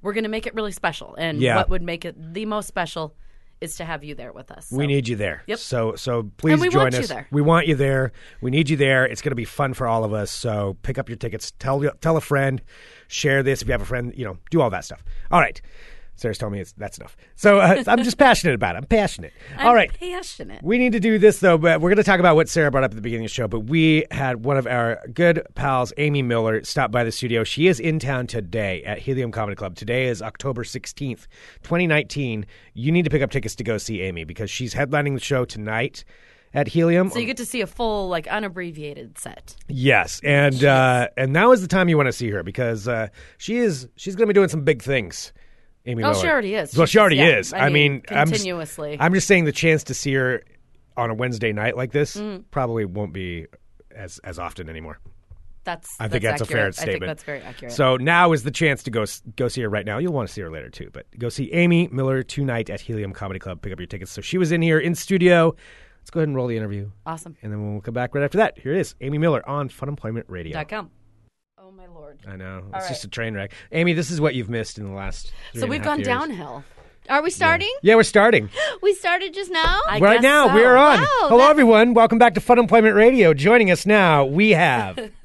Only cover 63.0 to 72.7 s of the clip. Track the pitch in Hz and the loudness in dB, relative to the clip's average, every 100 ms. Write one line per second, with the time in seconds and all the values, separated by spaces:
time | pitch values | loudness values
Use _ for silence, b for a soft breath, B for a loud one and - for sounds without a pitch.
63 | 101 92 98 95 92 87 101 92 87 101 | -8 -10 -10 -10 -12 -12 -12 -12 -12 -12
64 | 90 - - 180 170 170 165 156 165 170 | -14 -14 -6 -2 0 0 2 2 0 -4
65 | - 190 180 175 165 - b b b b | -2 2 6 6 4 0 b b b b
66 | - 165 156 135 123 113 104 101 101 101 | -10 -4 -2 -2 -4 -4 -6 -8 -10 -14
67 | - 160 165 151 107 104 104 104 95 117 | -12 -12 -14 -16 -12 -8 -8 -8 -8 -6
68 | 123 143 139 185 220 - 127 175 165 - | -4 -4 -2 0 0 -2 -6 -4 -4 -8
69 | 131 147 165 131 - 143 135 - 135 143 | -8 -2 0 0 -2 -8 -8 -10 -12 -10
70 | 110 113 - 90 85 156 151 214 165 _ | -8 -10 -10 -12 -10 -10 -10 -10 -12 _
71 | _ _ _ _ _ _ 190 190 180 170 | _ _ _ _ _ _ -20 -20 -20 -20
72 | 147 143 101 95 92 95 98 | -20 -20 -20 -16 -14 -16 -12